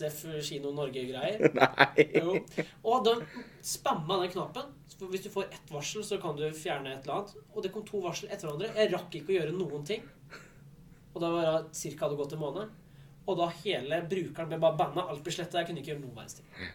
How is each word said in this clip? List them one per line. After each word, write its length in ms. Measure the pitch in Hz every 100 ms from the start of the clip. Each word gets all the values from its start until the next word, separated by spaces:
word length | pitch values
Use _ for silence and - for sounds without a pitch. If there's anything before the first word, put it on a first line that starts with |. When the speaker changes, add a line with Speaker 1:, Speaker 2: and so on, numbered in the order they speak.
| 151
Speaker 1:
F 160 | - 160 151
Kino 300 | 147 143 143
Norge-greier. 720 | 147 139 127 127 113 123 214 147
Speaker 2:
<laughs> 100 | -
Nei. 480 | 131 - 139 - 147
Speaker 1:
Jo. 240 | 156 165 190 - - 151 -
Og 220 | 220 247
da 80 | 220 240 - 240 - -
spamma 600 | - - - 165 156 190
den 80 | 180
knappen. 380 | 185 156 240 285 - -
Så 200 | - 190
hvis 140 | 190 202
du 20 |
får 220 | 196 190
ett 160 | - -
varsel, 300 | 147 143 214
så 140 | 208 196
kan 140 | 170 147
du 80 | 156
fjerne 420 | 156 180 139 135
et 80 | 135
eller 140 | - 170
annet. 160 | 202 - -
Og 100 | 214
det 100 | 185
kom 100 | 214
to 160 | - 202
varsel 300 | 170 156 208
etter 160 | - 156
hverandre. 220 | 147 220
Jeg 180 | 214 208
rakk 240 | 185 - 156
ikke 140 | 143
å 20 | 190
gjøre 160 | 151 180
noen 260 | 160 143
ting. 160 | 147 220 - - - - - - - - - - -
Og 80 | 170
da 100 | 170
var 140 | 170
det 320 | 160 160 - -
cirka 300 | 170 - 151
hadde 100 | 143
gått 160 | 143
en 80 | 156
måned. 320 | 147 175 214 - - - - - -
Og 80 | 170
da 120 | 170 -
hele 400 | 110 123 135 165 165
brukeren 400 | 190 151 - 160
ble 100 | 160
bare 160 | 160 -
banna. 240 | - - -
Alt 140 | 147
ble 80 | 170
slettet. 280 | - 165 175
Jeg 80 | 170
kunne 140 | 160
ikke 80 | 151
gjøre 120 | 143 131
noe 100 | 113
verdens 220 | - -
ting. 80 | - - 87